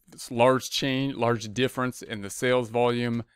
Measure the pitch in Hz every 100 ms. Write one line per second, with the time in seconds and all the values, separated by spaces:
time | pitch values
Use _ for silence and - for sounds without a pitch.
0 | _ - - 117 127 127 - - 139 131
1 | 139 123 117 117 107 101 127 131 127 -
2 | - 110 98 - 127 127 113 120 120 120
3 | 120 117 -